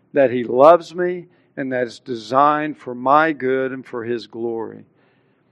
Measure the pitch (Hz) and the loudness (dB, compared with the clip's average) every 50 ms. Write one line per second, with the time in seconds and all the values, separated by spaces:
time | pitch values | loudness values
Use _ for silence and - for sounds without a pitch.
0 | _ _ - 143 135 123 120 123 120 113 120 127 139 160 175 170 165 165 165 180 | _ _ 0 2 2 2 0 -2 -4 -2 2 6 8 8 8 6 4 -4 -8 -6
1 | 180 180 180 180 175 - _ _ _ _ - - 139 131 131 123 123 117 113 - | -4 -4 -6 -8 -12 -16 _ _ _ _ -12 -10 -8 -6 -4 -4 -4 -6 -8 -12
2 | _ 135 123 113 107 104 127 135 143 147 151 151 151 151 139 - - 131 123 120 | _ -10 -10 -10 -6 -2 2 4 4 4 2 0 -2 -6 -10 -12 -14 -14 -10 -4
3 | 127 131 143 151 156 160 156 127 127 131 131 131 131 131 131 131 123 - - 120 | 0 2 4 4 4 2 0 -2 -2 -2 -2 -2 -2 -4 -6 -10 -12 -12 -10 -8
4 | 110 117 120 113 101 - - 113 113 117 113 113 110 104 104 107 107 _ _ _ | -6 -6 -6 -8 -8 -12 -12 -8 -8 -6 -6 -8 -8 -10 -14 -18 -20 _ _ _
5 | _ _ _ _ _ _ _ _ _ _ | _ _ _ _ _ _ _ _ _ _